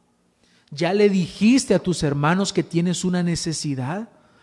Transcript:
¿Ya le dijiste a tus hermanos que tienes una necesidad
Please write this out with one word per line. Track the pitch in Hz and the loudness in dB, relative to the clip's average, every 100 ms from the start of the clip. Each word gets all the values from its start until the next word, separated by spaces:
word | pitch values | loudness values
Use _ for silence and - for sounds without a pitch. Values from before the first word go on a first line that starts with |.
| _ _ _ _ _ _ - | _ _ _ _ _ _ -14
¿Ya | 139 165 | -6 -2
le | 202 208 | 4 4
dijiste | 196 165 - 214 262 - | 4 -2 0 4 4 4
a | 190 | 0
tus | - 165 | 0 -2
hermanos | 151 143 147 180 196 | -2 0 0 0 0
que | - | -2
tienes | 165 165 175 170 | -2 0 0 0
una | 185 180 | -2 0
necesidad | 175 165 170 151 151 131 127 185 226 _ _ _ | 0 -2 -4 -6 -4 -4 -4 -6 -10 _ _ _